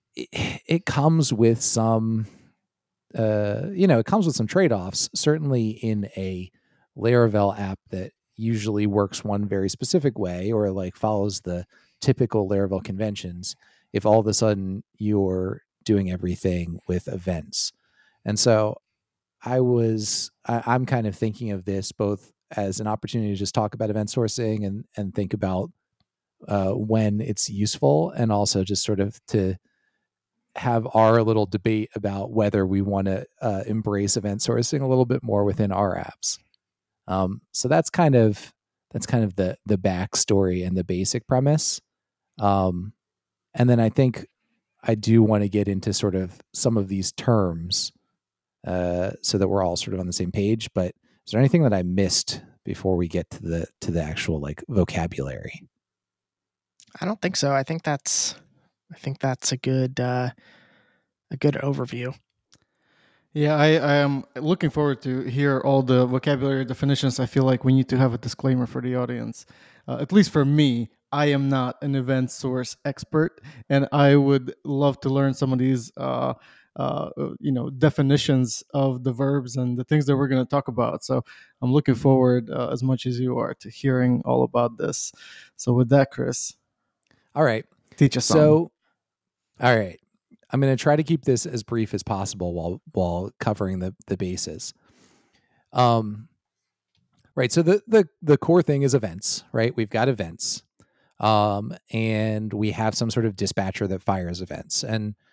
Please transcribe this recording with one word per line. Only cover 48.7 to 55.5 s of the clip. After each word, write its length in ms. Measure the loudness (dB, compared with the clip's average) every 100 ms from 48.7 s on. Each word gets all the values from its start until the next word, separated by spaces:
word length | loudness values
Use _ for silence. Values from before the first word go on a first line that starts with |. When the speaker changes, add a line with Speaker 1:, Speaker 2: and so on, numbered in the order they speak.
| -2 -2 -2 -4 -4
Speaker 1:
so 160 | -2 0
that 100 | 2
we're 160 | 2
all 120 | 0 -2
sort 180 | -4
of 60 | -6
on 60 | -4
the 60 |
same 200 | -4 -4
page. 380 | -2 0 -2 -2
But 200 | -4 -4 -6 _ _ -4
is 60 |
there 80 | 2
anything 220 | 4 4
that 100 | 4
I 80 | 2
missed 600 | 0 0 0 0 -2 -8 -14 _
before 320 | -12 -4 0 0
we 120 | 0
get 200 | -4 -8
to 120 | -10
the, 240 | -6 -6 -6 _
to 100 | -4
the 120 | -4
actual, 380 | -4 -4 -4 -4
like, 220 | -6 -10 -4
vocabulary? 960 | 0 0 -2 -4 -6 -8 -10 -12